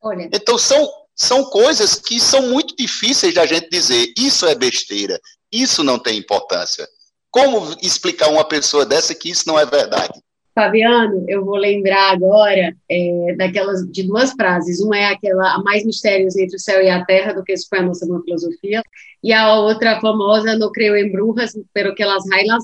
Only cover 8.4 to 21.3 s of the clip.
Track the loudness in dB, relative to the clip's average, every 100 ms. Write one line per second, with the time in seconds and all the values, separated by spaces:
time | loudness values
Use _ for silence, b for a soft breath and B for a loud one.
8.4 | 2 0 0 0 2 0 0 -6 -6 -6
9.4 | 0 0 2 0 0 -2 -4 -8 _ _
10.4 | _ -2 2 4 4 4 2 -2 -4 -4
11.4 | -4 -2 0 0 2 2 2 2 4 4
12.4 | 4 2 -2 -4 -6 -2 -2 -2 -2 -2
13.4 | -2 -2 -4 -4 -6 -6 -2 0 0 0
14.4 | 0 0 -2 -2 0 0 0 -2 -2 0
15.4 | 0 0 0 0 -2 -2 0 2 2 0
16.4 | -2 -4 0 2 4 2 2 2 2 -4
17.4 | -6 -6 -4 -2 -2 -4 -6 -6 -6 -6
18.4 | -6 -8 -6 -6 -6 B B B 0 4
19.4 | 4 4 2 2 0 0 0 0 2 2
20.4 | 2 0 -2 0 0 2 0 -2 -2